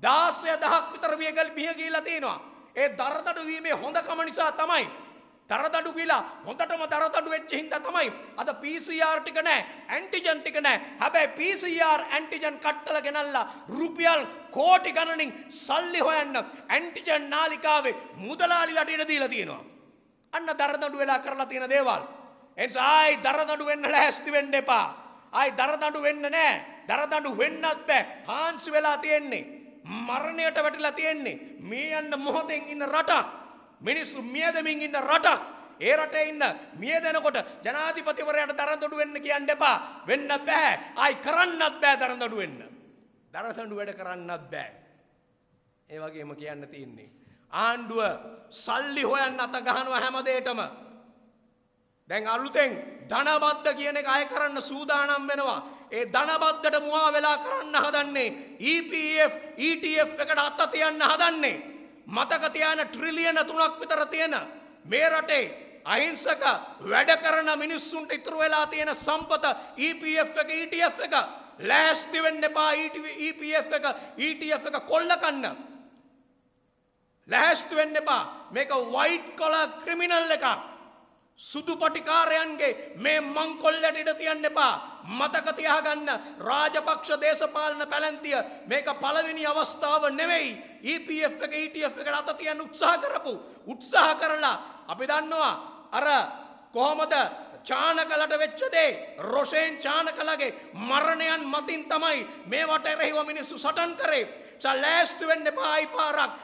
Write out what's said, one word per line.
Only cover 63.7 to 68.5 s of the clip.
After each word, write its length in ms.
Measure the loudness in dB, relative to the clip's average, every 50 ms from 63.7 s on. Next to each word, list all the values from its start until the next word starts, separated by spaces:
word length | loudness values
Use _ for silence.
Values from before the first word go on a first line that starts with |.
| 0 -2
විතර 260 | -4 -2 0 0 0
තියෙන 300 | 0 0 0 0 0 0 -2 -4 -8 -12 -18 -20 -20 -20 -20 -6
මේ 240 | -2 0 2 4 4
රටේ 360 | 4 2 2 2 2 2 2 0 -6 -12 -16 -18 -20 -10 -2
අහිංසක 580 | 0 2 2 2 0 -2 -2 -2 -2 0 2 2 2 2 2 -2 -8 -14 -12
වැඩ 300 | -4 2 4 4 6 6 6 4
කරන 320 | 4 2 2 2 2 2 0
මිනිස්සුන්ට 560 | 0 -2 -4 -4 -4 -6 -6 -6 -8 -6 -6
ඉතුරු 280 | -6 -6 -6 -6 -2 0
වෙලා 260 | 2 2